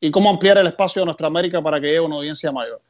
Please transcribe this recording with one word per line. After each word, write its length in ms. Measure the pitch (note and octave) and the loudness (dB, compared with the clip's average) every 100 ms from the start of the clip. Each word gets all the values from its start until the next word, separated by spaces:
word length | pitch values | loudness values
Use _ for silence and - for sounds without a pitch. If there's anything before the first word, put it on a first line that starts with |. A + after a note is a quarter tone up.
y 60 | D#3 | -2
cómo 220 | F#3+ G3+ | 2 2
ampliar 260 | F#3 G3 G3+ | 4 4 6
el 80 | F3 | 4
espacio 380 | E3 F#3 F#3+ | 0 -4 -2
de 20 | F3 | -4
Nuestra 220 | D3+ D#3+ | -2 -2
América 340 | E3 F3 F3 | -2 -2 -2
para 180 | D#3 D3 | -2 -2
que 60 | D3 | 0
llegue 140 | D#3+ | 0
a 20 | |
una 140 | D#3+ D3 | 0 -4
audiencia 360 | D3 D3+ D#3 | -8 -8 -6
mayor. 300 | C3 A#2 A2+ | -6 -8 -12